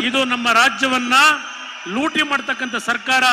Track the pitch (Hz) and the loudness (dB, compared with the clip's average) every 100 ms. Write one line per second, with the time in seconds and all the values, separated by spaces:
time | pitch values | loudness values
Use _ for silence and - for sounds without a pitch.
0 | 226 262 262 247 240 226 247 226 262 254 | -2 0 0 0 2 4 4 2 0 0
1 | 240 254 302 294 - - - - 175 214 | 2 4 4 2 -4 -14 -16 -14 -6 -4
2 | 311 311 302 277 226 - 254 226 233 233 | -2 -2 0 -2 -4 -6 -6 -6 -4 -4
3 | 233 262 262 | 0 2 2